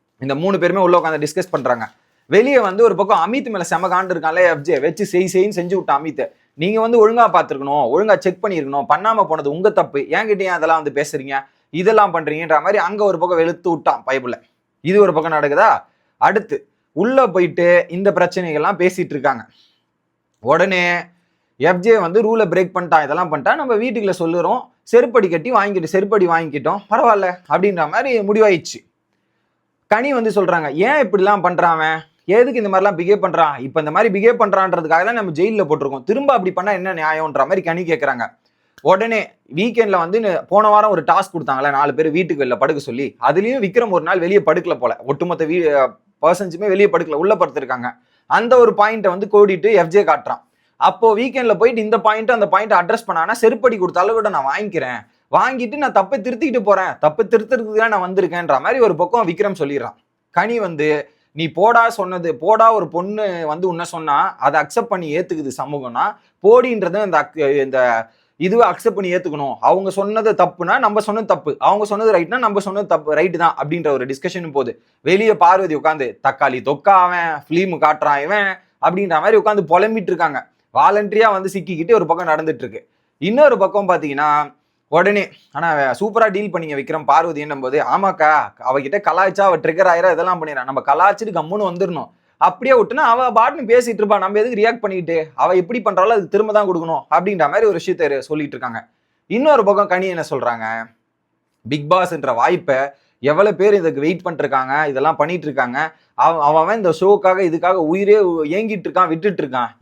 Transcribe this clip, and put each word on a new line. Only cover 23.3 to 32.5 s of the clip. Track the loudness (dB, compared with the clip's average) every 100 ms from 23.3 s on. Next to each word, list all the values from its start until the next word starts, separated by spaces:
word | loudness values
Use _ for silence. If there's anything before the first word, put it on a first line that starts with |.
பண்ணிட்டான், | -2 -2 -2
நம்ம | 0 -2
வீட்டுக்குள்ள | -2 -4 -4 -2
சொல்லுறோம், | -2 -2 -2 -2 -6 _ 2
செருப்படி | 2 4 2 0
கட்டி | -2 0 0
வாங்கிட்டு, | 0 -4 -2
செருப்படி | -2 0 2 2
வாங்கிக்கிட்டோம், | 0 -2 -4 -4 -6 -2
பரவாயில்ல | 0 2 2 0 -6 -2
அப்படின்ற | 0 0 0 -2
மாதிரி | -2 -2 -2 0
முடிவாயிடுச்சு. | 4 4 2 -4 -18 _ _ _ _ _ _ _ _ _ _ -2
கனி | 0 0 0
வந்து | 0 0
சொல்றாங்க, | 2 0 -2 0 0
"ஏன் | 2
இப்படிலாம் | 0 2 2 2 0
பண்றான் | 2 0 2
அவன்? | 0 -2 -8 _ 0
எதுக்கு | 4 4